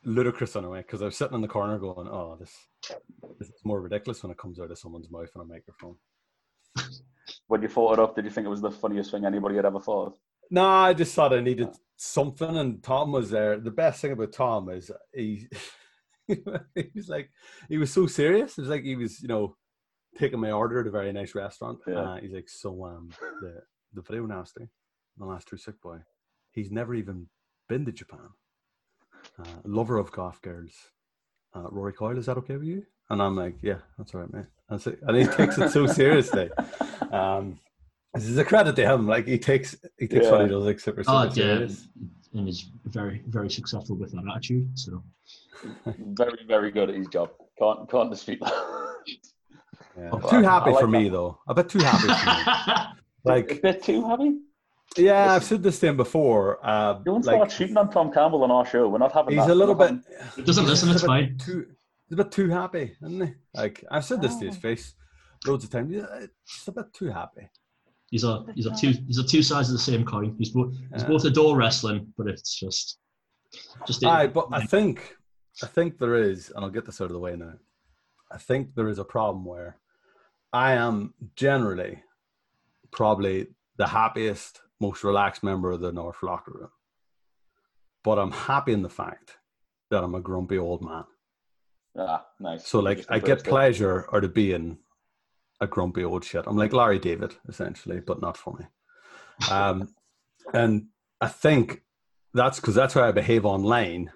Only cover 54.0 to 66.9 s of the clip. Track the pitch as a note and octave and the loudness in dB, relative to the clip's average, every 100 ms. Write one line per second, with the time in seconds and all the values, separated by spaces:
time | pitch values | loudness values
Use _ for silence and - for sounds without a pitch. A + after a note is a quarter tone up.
54 | A3+ A#3+ C#4+ D4 - _ _ _ _ - | 0 0 0 0 -6 _ _ _ _ 4
55 | F#3+ G3 G3 F#3 E3+ A3 F#3 - E3 C#3 | 8 8 8 6 4 2 2 4 2 4
56 | A#2+ D#3+ C#3+ G#2+ G2 - A#2 G#2+ G#2 G2 | 2 4 6 6 4 0 0 2 2 0
57 | D#3+ G#3+ B3 A3 G3+ - F#3 G#3+ G3+ F3+ | 0 0 4 4 4 0 2 4 4 4
58 | D#3 D3 D#3 D#3 B2+ B2 B2 A#2+ A2+ G#2 | 4 4 4 4 4 4 4 2 4 4
59 | C3 D3+ D3+ D3 C#3+ F3 G3+ F#3+ F#3 B3 | 4 4 2 4 6 6 6 6 6 4
60 | - - - - C3 E3+ C#3 - F3 E3+ | -8 -18 -16 -2 2 4 6 4 6 4
61 | E3+ C3+ C3 - F3 F3+ - _ _ _ | 4 2 2 -4 -6 -8 -8 _ _ _
62 | _ E3 G3 - F#3 F3 F#3 E3+ A#2+ - | _ -2 0 2 2 0 -2 -6 -8 -10
63 | D#3 F3+ E3+ - _ - G#2+ - - D3+ | -10 -6 -6 -8 _ -6 -6 -6 -6 -6
64 | C#3+ B3 C3+ - G2 - A2+ A#2 - _ | -4 -2 -2 -2 -8 -6 -6 -6 -10 _
65 | _ _ _ _ C3+ C#3 G#2+ B2 C3+ G3+ | _ _ _ _ -4 -4 -4 -6 -6 -8
66 | - A2 G#2+ _ - - - F#3 G#3+ | -10 -14 -18 _ -20 -16 -12 -12 -14